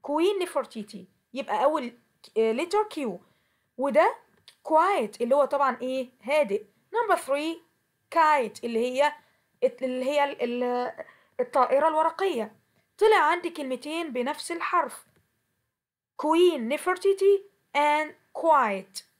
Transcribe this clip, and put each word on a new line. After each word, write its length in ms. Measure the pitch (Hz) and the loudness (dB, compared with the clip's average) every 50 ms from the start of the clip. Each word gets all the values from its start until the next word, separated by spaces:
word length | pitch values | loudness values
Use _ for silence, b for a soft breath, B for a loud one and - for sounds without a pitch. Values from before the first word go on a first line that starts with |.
| - | -6
Queen 380 | - 285 311 339 392 415 392 359 | -4 -2 0 2 2 0 -2 -4
Nefertiti. 540 | - - 285 233 - - 220 202 - - 196 190 _ _ _ _ _ - | -4 -4 -6 -6 -6 -12 -14 -14 -14 -16 -18 -20 _ _ _ _ _ -10
يبقى 300 | 262 - - 202 220 247 | -10 -6 -4 -2 2 2
أول، 300 | 285 311 311 247 240 240 _ _ _ _ _ - - _ | 2 2 0 -6 -8 -14 _ _ _ _ _ -20 -6 _
آه، 160 | 220 226 226 220 | 0 0 0 0
letter 440 | 247 330 339 392 415 427 415 - | -2 -4 0 0 0 0 -2 -6
Q. 120 | 320 277 220 175 180 _ _ _ _ _ _ _ _ _ _ _ | -6 -6 -6 -8 -10 _ _ _ _ _ _ _ _ _ _ _
وده 380 | - - 190 214 302 339 453 523 - _ _ _ _ _ - _ _ _ | -4 -4 2 4 4 4 4 0 -4 _ _ _ _ _ -20 _ _ _
quiet 540 | - 320 311 339 381 403 339 233 202 - - | 2 2 4 4 4 2 0 -2 -4 -4 -6
اللي 140 | 240 240 269 | 0 2 2
هو 100 | 294 277 | 2 2
طبعًا 320 | - 294 269 285 262 233 233 | 2 2 0 0 0 0 -2
إيه؟ 280 | 240 254 262 262 254 247 _ _ - | -6 -6 -6 -6 -6 -8 _ _ -6
هادئ. 400 | 226 294 311 294 196 196 - - _ _ _ _ _ - | 0 0 0 2 0 -2 -6 -6 _ _ _ _ _ -4
Number 200 | 466 480 415 359 | -4 0 0 0
three، 400 | - - 254 277 285 302 320 330 339 _ _ _ _ _ _ _ _ _ _ - | 0 0 -4 -4 -2 -2 -6 -8 -8 _ _ _ _ _ _ _ _ _ _ 0
kite 440 | 330 311 302 302 285 240 214 - - - | 2 4 4 4 2 0 -4 -8 -10 -10
اللي 160 | 240 233 220 | -4 -2 -2
هي، 340 | 240 254 254 262 285 294 294 b b b b b b b b _ 247 | -2 -2 0 2 0 0 0 b b b b b b b b _ -2
اللي 420 | 262 254 - 262 254 254 254 254 | -2 -2 -2 -6 -6 -4 -4 -4
هي 180 | 262 294 294 285 | -2 0 0 0
ال-، 400 | 277 285 - 247 240 240 247 247 | 0 -2 -6 -6 -4 -4 -4 -2
ال-، 420 | 247 247 247 247 - - - 233 b b b b b b - | -2 -2 -4 -4 -6 -8 -12 -18 b b b b b b -6
الطائرة 480 | 247 240 - 285 247 - 262 277 302 | -6 -2 2 0 2 4 2 2 2
الورقية. 680 | 320 311 311 320 330 320 - 381 392 320 233 214 208 - _ _ _ _ _ _ _ _ | 2 2 2 0 0 0 -2 -4 -2 -2 -4 -6 -8 -10 _ _ _ _ _ _ _ _
طلع 200 | - 415 440 427 | 2 4 4 6
عندي 320 | 381 302 302 339 349 349 339 | 4 4 2 0 -2 -4 -10
كلمتين 640 | 339 311 285 262 254 247 - 302 311 330 339 311 226 | -10 -8 -8 -8 -8 -8 -8 -8 -6 -6 -6 -6 -6
بنفس 380 | 247 240 269 302 - - - | -4 -4 -4 -6 -8 -10 -10
الحرف. 540 | 339 339 - - - 349 302 240 - - _ _ _ _ _ _ _ _ _ _ _ _ _ _ _ _ _ _ _ _ _ _ _ - | -8 -6 -4 0 0 0 0 -2 -8 -16 _ _ _ _ _ _ _ _ _ _ _ _ _ _ _ _ _ _ _ _ _ _ _ -4
Queen 520 | - 302 320 339 359 359 320 269 226 226 285 | 0 2 4 6 6 4 4 0 -4 -4 -4
Nefertiti 680 | 294 - 359 370 359 - 392 392 392 381 392 403 392 - - _ _ _ _ - | -2 -2 -4 -4 0 2 0 2 4 4 4 4 2 0 -10 _ _ _ _ -2
and 340 | 285 294 294 294 302 311 302 - _ _ _ _ 277 | 0 2 2 2 0 -2 -4 -10 _ _ _ _ 0
quiet. 640 | 302 330 311 277 247 214 202 190 190 _ _ - - _ _ | 4 4 6 6 4 2 -2 -6 -8 _ _ -18 -18 _ _